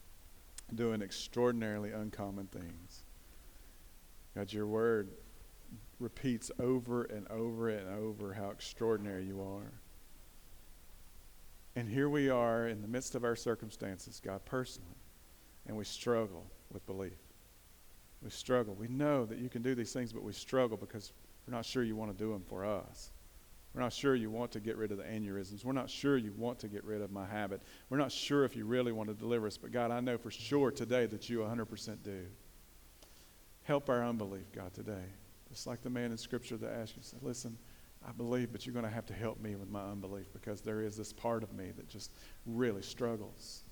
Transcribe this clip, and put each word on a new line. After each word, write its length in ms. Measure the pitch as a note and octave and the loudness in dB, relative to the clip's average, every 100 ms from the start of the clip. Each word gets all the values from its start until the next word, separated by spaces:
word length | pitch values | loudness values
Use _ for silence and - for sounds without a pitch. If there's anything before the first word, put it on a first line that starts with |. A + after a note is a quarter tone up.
| - - - - - - - | -16 -16 -16 -18 -14 -14 -6
doing 260 | A2+ A#2 A2 | 0 2 2
extraordinarily 920 | G2 - - A#2+ B2 A#2+ A2 G#2 G#2 | 0 -4 -2 6 6 6 2 0 0
uncommon 560 | A2 G#2+ - G2+ G2 G2 | -2 -2 -2 -2 -2 -6
things. 540 | G2+ E2+ E2 - - - - - - - - - - - - - - - | -6 -8 -8 -12 -14 -14 -16 -16 -16 -16 -16 -16 -16 -18 -18 -18 -18 -10
God, 180 | - G2+ | -4 -2
your 140 | G#2+ G#2 | 0 2
word 440 | A2 A#2 A2 F#2+ F2 - - - - - A2 - - | 6 6 6 4 -6 -14 -16 -18 -16 -14 -14 -14 -4
repeats 500 | A#2+ - C3+ A2+ - - | -4 0 2 2 -2 0
over 460 | B2 B2+ A#2+ A#2+ | 4 4 4 0
and 220 | B2 G#2+ - | 0 -4 -4
over 400 | A2+ A#2 A2+ A2+ | -2 0 2 2
and 180 | G#2+ F#2 | 2 -2
over 440 | G#2 A2 G#2+ G2+ | -2 -2 -2 -4
how 160 | G2+ G2+ | -2 -4
extraordinary 760 | - - - A2+ G#2+ G#2 F#2+ | -4 -8 0 4 4 2 -2
you 160 | F#2+ G2 | -4 -4
are. 320 | G2 G2 A2 A#2+ - - - - - - - - - - - - - - - - - - - B2 | -4 -6 -8 -12 -16 -16 -16 -16 -16 -18 -16 -16 -16 -16 -16 -16 -14 -16 -16 -16 -14 -14 -8 -4
And 120 | A2+ | 0
here 200 | A#2+ C#3+ | 4 6
we 220 | D3 C3+ | 6 6
are 380 | B2+ A#2 A2+ A#2 | 8 6 6 4
in 140 | G#2+ | 0
the 60 | G#2 | 0
midst 260 | B2 - | 0 0
of 100 | B2 | 2
our 120 | A#2 A#2 | 2 2
circumstances, 840 | B2 A2 A2 - G2+ F2+ - - | 2 0 -2 -6 -6 -6 -8 -8
God, 200 | - - | -4 -4
personally, 440 | - C3 B2+ - F#2 - - - - - - - A#2+ | -2 -2 -2 -6 -12 -14 -16 -18 -20 -20 -20 -16 -6
and 100 | G#2+ | -4
we 80 | |
struggle 600 | G2+ - B2 A2+ G#2+ E2 F2 - - | -4 -4 2 4 4 -2 -12 -14 -12
with 140 | G#2+ - | -12 -6
belief. 320 | F#2+ F#2 F2+ - - - - - - - - - - | -4 -4 -6 -18 -20 -20 -20 -20 -20 -20 -20 -20 -14
We 80 | A2+ | -12
struggle. 440 | - - B2 G#2+ | -8 4 4 4
We 140 | F#2+ A#2 | -2 -2
know 380 | C3 D3 C#3 A2 | 2 6 6 4
that 120 | A2+ | 0
you 100 | B2+ | -2
can 120 | A#2+ | 0
do 140 | B2 | 2
these 180 | B2 A2+ | 2 2
things, 200 | C3 A#2 | 0 -2
but 100 | A2 | -2
we 100 | G#2 | -6
struggle 440 | G2 - C3 B2 G#2+ | -6 2 6 6 4
because 360 | G2+ G#2+ - - - - - | -4 -8 -10 -14 -18 -16 -6
we're 80 | |
not 100 | A#2+ | -4
sure 180 | A#2 C3 | 0 2
you 140 | A#2 A2 | 2 2
want 200 | G#2+ F#2 | -2 0
to 80 | |
do 80 | A2 | 0
them 120 | G#2 F2+ | 0 -4
for 160 | G2 | -2
us. 460 | G2+ G2+ - - - - - - - - - | 0 0 -2 -12 -14 -14 -18 -20 -20 -20 -10
We're 80 | B2+ | 0
not 120 | B2 | 0
sure 220 | - C#3+ | 4 6
you 160 | C3 G#2+ | 6 4
want 220 | A2+ A#2+ | 0 -2
to 80 | A2+ | -2
get 160 | A2 A2 | -2 0
rid 160 | G#2+ | 0
of 60 | G2+ | -2
the 60 | |
aneurysms. 600 | E2 A2 G2+ G2 F#2+ G2+ | -2 -2 -2 -2 -4 -6
We're 80 | A#2+ | -2
not 180 | C3+ A2 | 0 0
sure 260 | - C#3+ C3+ | 2 6 6
you 160 | G#2+ G#2 | 4 0
want 240 | A#2 A#2+ | -2 -2
to 80 | G#2+ | -4
get 160 | G2+ | -6
rid 180 | G#2+ G#2+ | -2 -2
of 80 | G2+ | -2
my 160 | G2 F#2+ | -4 -2
habit. 340 | G#2+ G2 G2 - - - | 0 0 -2 -6 -18 -2
We're 80 | C3+ | 2
not 140 | C3+ | 2
sure 320 | - - C#3+ | 2 4 6
if 100 | B2+ | 6
you 100 | A#2+ G#2+ | 4 2
really 260 | B2+ A#2+ | 4 4
want 160 | A2 G#2+ | 2 0
to 60 | |
deliver 340 | G#2+ A2+ A#2+ G#2+ | -2 2 4 4
us. 80 | - | -2
But 160 | A#2 | -2
God, 180 | A#2+ A#2 | 2 4
I 80 | A#2+ | 4
know 180 | B2+ A#2 | 2 2
for 140 | A2+ | -2
sure 400 | - A2 C#3+ C3 | -8 4 6 6
today 360 | G2+ A2+ B2+ A2+ | 4 4 6 6
that 220 | G#2 - | 2 -2
you 140 | A#2 | 0
a 60 | G#2+ | 2
hundred 180 | A#2 G#2+ | 0 -2
percent 380 | G#2 - G2+ | -4 -6 -6
do. 200 | G#2 G2 F#2 - - - - - - - - - - - - - | -6 -6 -8 -12 -18 -20 -20 -20 -20 -20 -20 -20 -20 -20 -20 -14
Help 240 | - C#3+ C#3 | 2 4 6
our 160 | B2 | 4
unbelief, 480 | A#2+ A#2 G2 G2 F#2+ | 6 2 0 -4 -6
God, 200 | - F2+ | -8 -8
today. 320 | A2+ A2 G2 F#2 G2 - - - | -6 -6 -4 -6 -12 -18 -20 -14
Just 160 | B2+ B2+ | -10 -6
like 160 | A#2+ | -4
the 80 | B2+ | -2
man 220 | B2 A#2+ | 0 0
in 60 | A2+ | -2
Scripture 380 | - B2 - A2+ | -2 -4 -2 -4
that 160 | A2 | -4
asked 240 | A#2 A2 - | -4 -4 -8
you, 60 | |
said, 200 | - A#2+ | -14 -6
"Listen, 360 | C3+ A#2+ A#2 A2+ - - - - - | -4 -4 -6 -8 -14 -18 -18 -14 -10
I 60 | |
believe, 400 | A2+ A#2+ B2+ A#2+ | -4 2 4 2
but 120 | - | -2
you're 100 | C3 | -4
gonna 160 | A#2+ A2+ | 0 0
have 160 | A2+ G#2+ | -2 -4
to 80 | |
help 260 | F#2+ A2 - | -2 -2 -2
me 160 | G#2+ G2+ | -4 -4
with 140 | G2+ | -4
my 120 | G2+ | -4
unbelief 500 | G2 G2+ F#2+ G2 G2 | -4 -4 -4 -6 -8
because 280 | G#2+ - G2+ | -10 -6 -4
there 200 | A2+ G#2+ | 0 0
is 160 | G#2+ G#2+ | 0 -2
this 160 | G2+ | -8
part 300 | - A#2 A2+ | -2 0 2
of 100 | G#2 | 0
me 180 | G2+ F#2 | -6 -8
that 160 | - - | -8 -12
just 240 | G#2 - - - - A#2+ | -10 -12 -12 -16 -12 -4
really 360 | A#2 B2 G2 | 2 4 2
struggles." 840 | - - A#2+ A2 G2 - - - - | -4 -2 0 0 -4 -10 -12 -12 -14